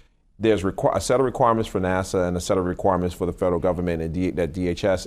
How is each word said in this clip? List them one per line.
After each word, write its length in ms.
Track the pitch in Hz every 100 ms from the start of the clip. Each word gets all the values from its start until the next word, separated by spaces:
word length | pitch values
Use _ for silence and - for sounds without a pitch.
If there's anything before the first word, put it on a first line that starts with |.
| _ _ _ -
there's 240 | 110 101
requi-, 320 | 95 87 139
a 60 | 95
set 200 | - 127
of 40 |
requirements 440 | 127 - 120 113 110
for 120 | 98
nasa 480 | 92 92 95 95 90
and 80 | 87
a 40 |
set 180 | - 95
of 60 |
requirements 500 | 90 90 98 90 90
for 120 | - 87
the 60 |
federal 280 | - 92 87
government, 420 | 92 87 87 82
and 120 | 82
D-, 160 | 85 90
that 220 | 78 82
D 140 | 90 90
H 160 | 87
S 220 | 101 92